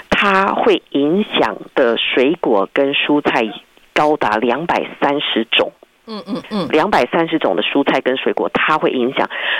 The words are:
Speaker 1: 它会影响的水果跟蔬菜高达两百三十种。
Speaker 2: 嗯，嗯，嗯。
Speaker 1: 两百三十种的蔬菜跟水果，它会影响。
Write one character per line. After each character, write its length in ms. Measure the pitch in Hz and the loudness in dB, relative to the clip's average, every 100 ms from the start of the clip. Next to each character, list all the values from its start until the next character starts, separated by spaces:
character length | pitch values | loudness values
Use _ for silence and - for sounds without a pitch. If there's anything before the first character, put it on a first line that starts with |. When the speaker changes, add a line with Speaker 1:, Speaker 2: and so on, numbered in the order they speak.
| - | -2
Speaker 1:
它 380 | - 202 190 196 | 0 2 2 0
会 340 | - 240 180 - | 0 2 0 0
影 320 | 143 143 185 | -2 0 0
响 320 | 214 - 120 98 - - | 0 0 -2 -4 -6 0
的 200 | 123 113 | 2 2
水 380 | - - 131 175 | 0 2 2 2
果 260 | 156 104 95 | 2 2 2
跟 200 | - 139 | 0 0
蔬 280 | 143 - 147 | 0 0 0
菜 260 | 147 143 113 - _ _ _ | 2 0 -2 -6 _ _ _
高 240 | - 151 151 | 0 2 2
达 200 | 117 107 | 0 0
两 280 | 120 123 170 | 0 -2 0
百 200 | 120 - - | -2 -2 -2
三 220 | 143 143 | 0 0
十 240 | - - 113 | 0 -2 0
种。 200 | - - - _ _ - | 0 0 -4 _ _ -14
Speaker 2:
嗯， 140 | 214 180 | -12 -8
嗯， 140 | 214 - | -10 -6
嗯。 180 | 214 170 | -6 0
Speaker 1:
两 200 | 156 185 | 0 2
百 160 | 190 123 | 2 2
三 220 | 180 165 | 0 0
十 80 | 160 | 0
种 180 | 120 87 | 0 0
的 80 | |
蔬 200 | 104 143 139 | 0 0 2
菜 120 | 135 | 0
跟 160 | 127 131 | 0 -2
水 160 | - | -2
果， 160 | 104 107 | -2 -2
它 240 | - - 156 | 0 0 2
会 120 | 160 | 0
影 240 | 123 120 | 0 -2
响。 160 | 139 - - - | -2 -4 -4 -4